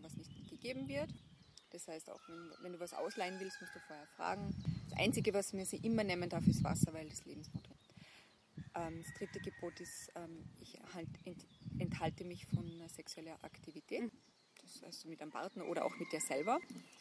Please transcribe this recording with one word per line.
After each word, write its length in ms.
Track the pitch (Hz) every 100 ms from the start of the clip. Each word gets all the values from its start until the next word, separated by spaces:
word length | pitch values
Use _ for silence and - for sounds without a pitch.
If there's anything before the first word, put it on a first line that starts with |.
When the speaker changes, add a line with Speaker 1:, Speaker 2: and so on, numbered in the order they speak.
Speaker 1:
was 120 | 156 -
nicht 140 | 160 - -
gegeben 380 | 330 240 262 269
wird. 220 | 190 208 - - - - - - 175
Das 140 | -
heißt, 200 | 160 -
auch 120 | - -
wenn, 220 | 170 170 156
wenn 100 | 180
du 80 | 175
was 140 | 175
ausleihen 440 | - 165 214 180 190
willst, 180 | 190 -
musst 160 | 180 170
du 40 |
vorher 260 | - 151 151 -
fragen. 400 | 85 - - - - - -
Das 80 | -
Einzige, 360 | 190 - 214
was 180 | 202 196
man 140 | 196 185
sich 180 | 196
immer 220 | 226 226 202
nehmen 240 | 180 175
darf, 180 | 175 -
ist 160 | -
Wasser, 300 | - 175 -
weil 160 | 160 156
das 160 | - -
Lebensmotto. 440 | 147 151 - - - - - - - - - _ - - 175
Ähm, 280 | 165 160
das 100 | 165 -
dritte 260 | 196 196
Gebot 360 | 185 - 175 -
ist, 280 | 175 - - -
ähm, 300 | 165 165 - -
ich 160 | - - -
halt 160 | 180 165 - -
ent-, 200 | 175 - - - -
enthalte 460 | - - 165 -
mich 220 | 180 180 -
von, 200 | - 170 170
äh, 80 | 165
sexueller 500 | - - - 160 160
Aktivität. 640 | 156 - - - - -
Speaker 2:
Mhm. 80 | 226 - - _ _ -
Speaker 1:
Das 200 | - - -
heißt, 180 | 170 160
mit 140 | 160
einem 100 | 151
Partner 340 | - 180 202 160
oder 180 | 170
auch 120 | - -
mit 120 | 170
dir 80 | 156
selber, 380 | - 139 175 285 - 180 - -